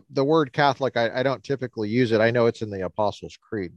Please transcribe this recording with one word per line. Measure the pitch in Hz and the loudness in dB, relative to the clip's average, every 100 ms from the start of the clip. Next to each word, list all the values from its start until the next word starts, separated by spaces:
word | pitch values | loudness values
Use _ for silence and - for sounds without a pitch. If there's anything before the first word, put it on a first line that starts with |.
| - | -4
the | 135 | -2
word | 139 160 143 | 2 2 0
Catholic, | - 143 131 131 120 | 2 2 2 -2 0
I, | 113 - | 0 0
I | |
don't | 131 123 | -2 -4
typically | - 135 123 - 107 | -4 -6 -6 -6 -2
use | 117 123 | 0 2
it. | 110 | 4
I | 113 | 4
know | 117 117 | 4 2
it's | - | 0
in | 110 | -6
the | 98 90 | -6 -6
Apostles' | - 104 - 82 - | -2 -2 -4 -12 -18
Creed, | _ 110 87 | _ -8 -8